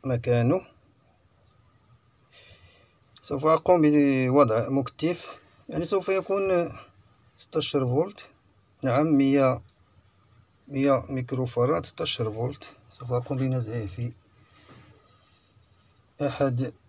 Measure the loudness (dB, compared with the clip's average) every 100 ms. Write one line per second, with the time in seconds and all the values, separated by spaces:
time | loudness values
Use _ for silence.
0 | -4 -4 0 2 2 0 -4 _ _ _
1 | _ _ _ _ _ _ _ _ _ _
2 | _ _ _ -20 -20 -20 -20 _ _ _
3 | _ -20 -10 -2 2 2 4 6 6 6
4 | 4 2 4 4 4 2 0 -2 -2 -4
5 | -4 -4 -10 -20 _ _ -8 -6 -2 -2
6 | 0 -2 0 -2 0 0 -2 -8 -20 _
7 | _ _ _ -20 -6 -4 0 0 0 0
8 | -2 -6 -20 _ _ _ _ _ 0 2
9 | 4 4 4 4 2 0 -8 _ _ _
10 | _ _ _ _ _ _ -10 -2 2 0
11 | 0 -8 -6 -6 -4 0 0 0 -4 -6
12 | -6 -4 -4 -4 -6 -8 -18 -20 _ -18
13 | -6 -6 -4 -4 -2 -2 -4 -8 -8 -8
14 | -10 -10 _ _ _ -20 -20 -20 -20 -20
15 | _ _ _ _ _ _ _ _ _ _
16 | _ -6 -6 0 -2 0 -6 -8